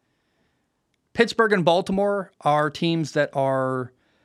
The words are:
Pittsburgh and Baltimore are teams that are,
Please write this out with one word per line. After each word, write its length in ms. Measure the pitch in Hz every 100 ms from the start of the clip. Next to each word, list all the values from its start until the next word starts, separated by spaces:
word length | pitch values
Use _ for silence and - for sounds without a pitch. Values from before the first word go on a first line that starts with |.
| _ _ _ _ _ _ _ _ _ _ _
Pittsburgh 400 | - 233 - 220
and 120 | 196
Baltimore 680 | 170 175 190 190 202 202 180 _
are 280 | 147 151 151
teams 420 | - 165 165 147
that 180 | 151 143
are, 580 | 143 135 135 131 131 123 _ _ _